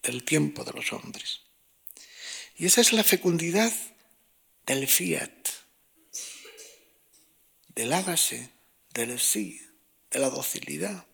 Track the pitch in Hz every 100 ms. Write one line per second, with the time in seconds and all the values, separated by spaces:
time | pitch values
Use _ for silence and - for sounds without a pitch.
0 | - 123 - 156 147 147 - - - -
1 | - - - - _ _ _ _ - -
2 | - - - - - - 180 240 233 220
3 | 208 185 185 165 165 185 226 226 - _
4 | _ _ _ _ _ _ - 135 139 -
5 | 180 80 - - - - _ _ _ _
6 | _ - - - - - - - _ _
7 | _ _ _ _ _ _ _ - 117 170
8 | 190 165 - 120 127 _ _ _ _ -
9 | 117 123 - 107 95 80 - _ _ _
10 | _ - 135 - - - - 147 190 190
11 | -